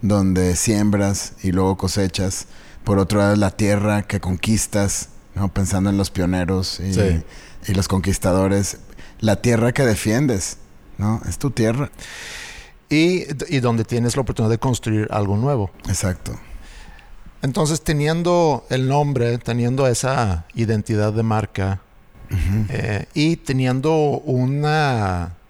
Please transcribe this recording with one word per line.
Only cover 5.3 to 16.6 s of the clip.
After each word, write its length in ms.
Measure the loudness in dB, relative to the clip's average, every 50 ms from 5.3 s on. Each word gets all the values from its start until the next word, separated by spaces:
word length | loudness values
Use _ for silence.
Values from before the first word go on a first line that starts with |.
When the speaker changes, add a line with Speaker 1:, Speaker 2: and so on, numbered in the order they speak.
| -6
Speaker 1:
¿no? 140 | -4 -4 -2
Pensando 400 | 0 -2 -2 0 0 0 2 2
en 80 | 2 2
los 140 | 0 0
pioneros 680 | 0 -2 0 0 0 0 0 0 0 0 -2 -4 -6 -6
y, 140 | -4 -2 0
Speaker 2:
Sí. 300 | 2 2 2 2 0 -2 -6 -16 -20 -20 -20 -20 -14 -6 -2
Speaker 1:
y 60 | -2
los 140 | -2 0 0
conquistadores. 920 | 0 -2 0 0 -2 0 0 2 2 4 2 2 2 0 0 -2 -6 -10 -16 -20 -18 -18 -18 -18 -12 -4
La 180 | 0 0 0 2
tierra 300 | 2 2 2 4 2 2
que 120 | 2 2 2
defiendes, 760 | 2 2 2 0 0 0 2 2 2 0 0 -2 -6 -8 -12 -18 -20 -20 -20 -20 -20 -8 -4
¿no? 220 | -2 0 0 -2 -2 -6
Es 100 | -8 -4
tu 100 | -4 -4
tierra. 380 | 0 2 0 2 2 0 -4 -6 -8 -16 -18 -16 -16 -14 -14 -14 -14 -14 -14 -14 -16 -18 -20 -20 -20 -20 _ _
Speaker 2:
Y, 360 | 2 4 4 4 2 0 -2 -4 -8 -8 -6 -2 -2
y 60 | 0
donde 240 | 2 2 2 2 0
tienes 320 | 0 0 0 0 0 0
la 60 | 0
oportunidad 280 | -2 -2 0 0 2 2
de 80 | 2 2
construir 480 | 2 0 -2 0 -2 -2 0 0 0 0
algo 240 | 0 -2 0 2 2 2
nuevo. 340 | 2 0 0 0 -2 -4 -6 -10 -4 -4
Speaker 1:
Exacto. 520 | -4 -2 0 -2 -4 -4 -6 -10 -10 -10 -12 -16 -16 -16